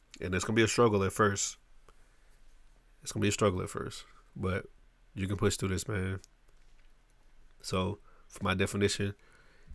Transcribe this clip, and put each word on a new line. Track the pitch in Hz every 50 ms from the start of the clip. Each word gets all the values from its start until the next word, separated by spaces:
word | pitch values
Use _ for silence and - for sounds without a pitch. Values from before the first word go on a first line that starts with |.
| _ _ - -
And | - 90 92
it's | 90 -
gonna | - 110
be | 117 113
a |
struggle | 101 - - 120 113 104 98 95
at | 92 -
first. | - 107 101 98 - - - - - _ - - - - - - - - - _ _ - - - - - - - - - - - - _ _ - - -
It's | -
gonna | - 107
be | 101 104
a | 101
struggle | - 113 101 90 92
at | 92 -
first, | - - - - - - - - - - - - -
but | - 98 92 92 98 - - - - - - _ _ _ - -
you | - 95
can | 92 101
push | 92 104 98 -
through | - - 95
this, | 92 87 -
man. | - 107 95 92 92 95 95 - - _ _ _ - - - - - - - - - - - _ _ _ - - - - - - - - -
So | - - - 92 92 95 98 - - - - - -
for | - - - 104
my | 92 92
definition, | 92 98 - - 101 101 95 - - 101 98 98 - - - - - - - - - - - -